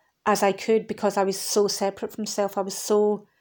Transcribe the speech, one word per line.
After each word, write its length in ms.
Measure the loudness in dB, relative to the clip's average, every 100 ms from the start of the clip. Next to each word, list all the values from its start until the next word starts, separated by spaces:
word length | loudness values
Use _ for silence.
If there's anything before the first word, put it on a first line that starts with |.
| _ _ 0
as 180 | 2
I 80 | 2
could, 360 | 0 2 0 0
because 280 | -2 0 2
I 80 |
was 160 | 0 -2
so 280 | -2 2 2
separate 440 | 0 -4 -4 -10
from 140 | -8 -6
self. 320 | -2 -2 -2
I 40 |
was 160 | -4 -6
so, 500 | 0 4 4 0 -6 _